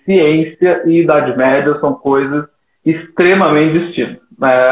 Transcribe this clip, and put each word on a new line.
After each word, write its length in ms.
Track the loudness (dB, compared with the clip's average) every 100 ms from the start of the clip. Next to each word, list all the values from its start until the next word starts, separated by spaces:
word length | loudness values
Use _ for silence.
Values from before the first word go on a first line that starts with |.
ciência 760 | -2 2 2 0 -2 -2 0 0 0
e 160 | 0
Idade 340 | 2 0 -2 -2
Média 420 | 0 0 -2 -2
são 160 | -4
coisas 520 | -4 -2 -2 -2 -6 -8 _ _ _
extremamente 920 | -4 -4 -4 -2 2 2 2 2 2 0
distintas, 420 | -4 -6 -8 -10 _ -4
né? 120 | 0 2 2